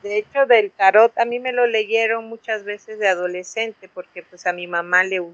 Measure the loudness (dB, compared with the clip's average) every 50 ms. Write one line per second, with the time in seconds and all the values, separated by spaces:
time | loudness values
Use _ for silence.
0 | -8 -2 -4 -4 -4 _ _ 0 4 6 6 4 4 0 _ 2 2 6 8 8
1 | 6 6 _ 0 -2 -2 -2 -6 -6 -4 0 0 0 0 0 -2 -2 -2 -2 -2
2 | 0 0 -2 -4 -6 -10 -16 -16 _ -8 -8 -8 -6 -10 -12 -12 _ -16 -8 -2
3 | 0 0 0 0 -2 -4 -6 -6 -10 -10 -8 -8 -8 -8 -10 _ -20 -18 _ -16
4 | -16 _ _ -20 -20 _ -20 -6 -6 -6 -6 -6 -8 -6 -6 -6 -4 0 0 0
5 | 0 0 -2 -6 -6 -8